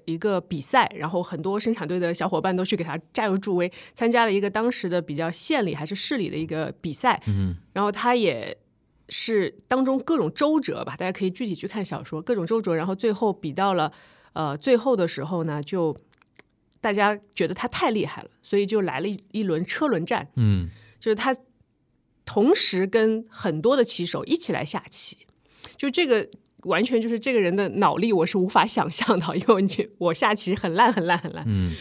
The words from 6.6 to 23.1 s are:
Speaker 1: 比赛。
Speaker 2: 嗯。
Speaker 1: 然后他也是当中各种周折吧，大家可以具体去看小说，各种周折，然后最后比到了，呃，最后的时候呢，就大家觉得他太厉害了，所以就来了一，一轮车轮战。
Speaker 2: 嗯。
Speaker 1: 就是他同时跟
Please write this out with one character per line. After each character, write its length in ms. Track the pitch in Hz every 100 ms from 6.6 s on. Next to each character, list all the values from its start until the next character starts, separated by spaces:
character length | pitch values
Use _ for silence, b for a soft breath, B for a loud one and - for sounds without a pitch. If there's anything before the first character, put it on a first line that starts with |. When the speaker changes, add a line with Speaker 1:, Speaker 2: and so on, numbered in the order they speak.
| 147 -
Speaker 1:
比 100 | 165
赛。 300 | 139 254 208 -
Speaker 2:
嗯。 280 | 98 95 85 -
Speaker 1:
然 120 | 190 208
后 60 |
他 240 | 202 240 247
也 420 | 196 117 - - _ _ _ _ -
是 460 | - - 214 175 - -
当 180 | 254 262
中 140 | 269
各 180 | - 320
种 160 | 160
周 260 | - 294 311
折 240 | - -
吧， 120 | - -
大 80 | 185
家 60 |
可 120 | 185
以 60 | 190
具 160 | 185 240
体 80 |
去 140 | 165 196
看 180 | 214 190
小 180 | 147
说， 160 | - 156
各 140 | 185
种 100 | 226
周 160 | 165 226
折， 140 | 196
然 140 | 160 175
后 80 | 190
最 180 | 233
后 180 | 202 214
比 220 | 185 160
到 220 | 135 196 180
了， 160 | 151 B B B B
呃， 240 | 160 151 147
最 180 | 269 240
后 200 | 254 226
的 120 | 170
时 160 | 143
候 200 | 143 180
呢， 180 | 160 147
就 340 | 143 190 160 - _ _ _ _ _ _ _ _
大 140 | 226
家 260 | 202 208 208 - -
觉 100 | 170
得 80 |
他 140 | 185 -
太 240 | - 269
厉 140 | 214 147
害 160 | -
了， 80 | - _
所 160 | - 202
以 80 | 202
就 140 | 214
来 220 | 180 131
了 80 | 185
一， 120 | 190 -
一 120 | 214
轮 220 | 196 160 185
车 220 | - 302
轮 180 | 190 175
战。 240 | 247 - -
Speaker 2:
嗯。 320 | 110 95 85 B B B
Speaker 1:
就 100 | 220
是 40 | 214
他 200 | 254 247 _ _ _ _ _ _ _ _
同 320 | - - 240 427
时 320 | - 185 190
跟 380 | 226 220